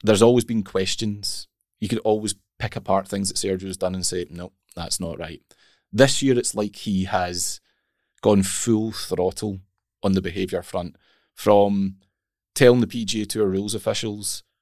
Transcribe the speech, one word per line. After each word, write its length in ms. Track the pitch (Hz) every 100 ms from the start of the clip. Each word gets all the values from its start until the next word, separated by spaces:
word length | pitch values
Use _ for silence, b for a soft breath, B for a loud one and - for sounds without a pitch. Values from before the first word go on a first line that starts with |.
there's 200 | 104 104
always 220 | 113 123
been 200 | 117 113
questions. 840 | 95 - 95 - 110 101 101 - - _ _ _
You 100 | 104
could 100 | 113
always 340 | 107 107 107 98 _ _
pick 160 | 107
apart 320 | - 98 98 98
things 220 | 101 98
that 80 | -
Sergio's 400 | 98 95 95 92
done 180 | 92
and 100 | 92
say, 220 | 90 92 87
"No, 220 | 85 87 _ _
that's 240 | - 82 -
not 200 | 85 -
right." 240 | 85 82 _ b b b b
This 300 | 101 135 -
year, 160 | 139 123
it's 160 | -
like 220 | - 104 -
he 280 | - 95
has 560 | 92 101 87 90 - - _ _ _ _ _ _
gone 220 | - 104
full 480 | 95 - - 107 110
throttle 680 | 107 - 90 90 - 107 95 - _ _ _
on 100 | 101
the 100 | 95
behaviour 400 | 92 98 92 90
front, 340 | - 98 87 - _ _ _
from 640 | - - 104 101 101 98 95 _ _ _ _ _
telling 260 | - 127 123
the 60 | 113
P 180 | 120
G 180 | 107 110
A 40 | 104
Tour 220 | 110 101
rules 260 | 95 101
officials, 680 | 104 - - 113 104 101 - - _